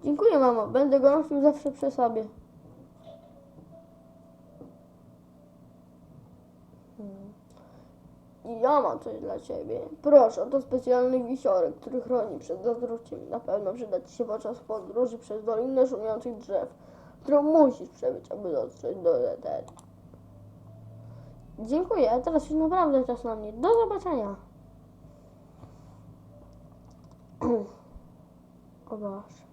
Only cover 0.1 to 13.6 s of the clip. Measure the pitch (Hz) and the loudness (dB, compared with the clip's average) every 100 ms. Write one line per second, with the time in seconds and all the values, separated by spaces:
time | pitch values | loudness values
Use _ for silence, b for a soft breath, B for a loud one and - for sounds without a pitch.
0.1 | 294 415 311 262 233 208 226 285 269 269 | 4 6 6 6 4 0 2 4 6 6
1.1 | 294 302 285 285 294 285 277 277 269 240 | 4 2 4 4 2 -6 -4 -4 0 0
2.1 | 220 214 - - - - - - - - | 0 -8 -14 -20 -20 -20 -20 -20 -20 -20
3.1 | - - - - - - - - - - | -20 -20 -20 -20 -20 -20 -20 -20 -20 -20
4.1 | - - - - - - - - - - | -20 -20 -20 -20 -20 -20 -20 -20 -20 -20
5.1 | - - - - - - - - - - | -20 -20 -20 -20 -20 -20 -20 -20 -20 -20
6.1 | - - - - - - - - - 208 | -20 -20 -20 -20 -20 -20 -20 -20 -18 -16
7.1 | 196 202 208 - B B B B B - | -16 -20 -20 -20 B B B B B -20
8.1 | - - - - 226 247 294 214 120 - | -20 -20 -20 -14 -2 4 4 2 -2 -8
9.1 | 107 - - - 82 80 - - 302 285 | -10 -8 -10 -8 -10 -6 -8 -8 -4 8
10.1 | 285 226 220 214 269 269 254 247 247 254 | 10 8 2 -2 -2 -2 -4 2 2 2
11.1 | 254 240 262 - 185 165 - - 254 240 | 0 -2 -4 0 2 0 -4 -8 -8 -2
12.1 | 247 214 156 - - 208 240 240 233 - | -2 -2 -8 -10 -6 -4 -4 -6 -8 -12
13.1 | - - 233 - 202 | -16 -10 -10 -4 -4